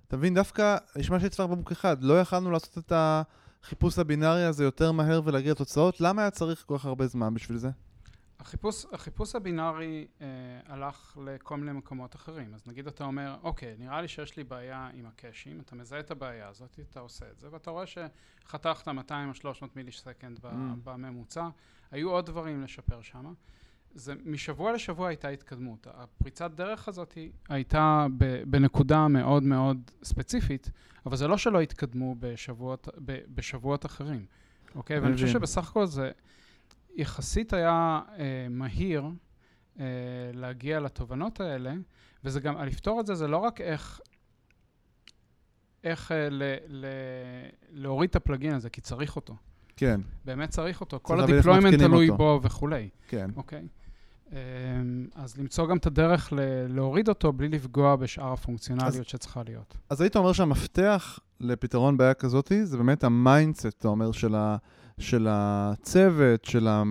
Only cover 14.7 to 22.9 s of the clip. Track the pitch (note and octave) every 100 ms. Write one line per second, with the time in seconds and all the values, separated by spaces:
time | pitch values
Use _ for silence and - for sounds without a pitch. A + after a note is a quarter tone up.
14.7 | C3 C3 B2+ A#2 A2+ A#2+ G#2+ C#3 D#3 C#3
15.7 | B2 A#2 C#3+ D3 C#3 C3 A#2 G2+ G#2 B2+
16.7 | - C#3 C3+ A#2+ - A2 G#2+ C#3+ D#3 E3+
17.7 | E3 F3+ F3+ D#3+ - _ _ _ C#3+ E3
18.7 | D#3 - C3+ B2 D3 C#3+ C3 C#3+ C3 C#3
19.7 | C3+ B2+ - C3+ A#2+ B2+ A2+ B2 A#2 C3
20.7 | A#2+ B2 B2+ C3 B2 A2+ D#3+ E3+ D#3 _
21.7 | _ _ C#3 F3 F3+ E3+ E3 D#3+ C#3+ C3
22.7 | - -